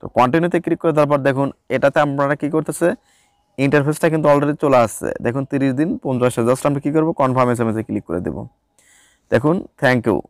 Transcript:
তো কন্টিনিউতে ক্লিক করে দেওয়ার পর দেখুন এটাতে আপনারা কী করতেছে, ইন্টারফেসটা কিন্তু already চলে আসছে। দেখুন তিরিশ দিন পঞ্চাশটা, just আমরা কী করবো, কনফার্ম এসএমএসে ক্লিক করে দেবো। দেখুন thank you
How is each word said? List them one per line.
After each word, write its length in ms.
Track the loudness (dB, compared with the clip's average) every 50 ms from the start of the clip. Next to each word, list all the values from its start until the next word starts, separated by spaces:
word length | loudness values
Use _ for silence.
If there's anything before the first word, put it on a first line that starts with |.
তো 40 | -12 -4 _
কন্টিনিউতে 420 | 2 2 4 4 2 0 2 0 -2 0
ক্লিক 140 | 0 -4 0 0
করে 100 | 0 2
দেওয়ার 140 | 2 2 2 2
পর 80 | 2 2 0
দেখুন 200 | 0 0 -2 -4 -4 _ _ _ -4
এটাতে 240 | 0 0 2 2 2 0
আপনারা 300 | 0 0 -2 0 -2 -2 -2 -4
কী 60 | -4 -2
করতেছে, 340 | -2 -4 -4 -4 -2 0 -2 -2 -2 _ _ _ _ _ _ _ _ _ _ _ -2 0
ইন্টারফেসটা 420 | 2 2 2 2 2 -2 0 0 0 0
কিন্তু 140 | 2 2 4 4
already 220 | 4 2 0 -2 -2 0
চলে 140 | 4 4 4 4
আসছে। 240 | 4 0 -6 -6 -6 -6 -4 -4
দেখুন 180 | -4 -4 -4 -6 -4
তিরিশ 220 | -4 -2 0 0 0 0
দিন 80 | -2 -2 -2 -6 _
পঞ্চাশটা, 380 | -4 -2 0 0 0 0 0 0 0
just 140 | 0 0 0 -2
আমরা 120 | -2 -2 -4
কী 60 | -2 0
করবো, 140 | 0 0 0 0 0
কনফার্ম 280 | 0 0 2 2 2 0 0
এসএমএসে 300 | 0 0 -2 -2 -4 -4 _
ক্লিক 160 | -6 -6 -6 -4
করে 120 | -6 -4 -4
দেবো। 140 | -6 -8 -8 -12 -14 _ _ _ _ _ _ _ _ _ _ _ _ _ _ _ _ -2
দেখুন 240 | 0 0 2 0 -2 -4 -10 _ _ 0
thank 180 | 2 2 2 2 0
you 80 | -2 -2 -2 -8